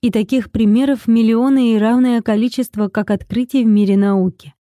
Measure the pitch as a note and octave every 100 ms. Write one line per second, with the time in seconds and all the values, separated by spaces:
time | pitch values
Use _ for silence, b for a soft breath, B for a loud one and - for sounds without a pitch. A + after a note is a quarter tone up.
0 | A#3+ G#3+ G#3+ C4 A3 - A3 G#3+ C#4 C4+
1 | - A3+ A3 A3+ B3+ C4+ B3 A3 G#3+ A#3+
2 | B3+ A#3+ A3 G#3+ A#3+ - B3+ G#3 G#3 G#3
3 | G#3 G3+ - G#3+ B3 C#4 A3+ G#3 G3+ G3
4 | G3+ G3 F#3 - D3 _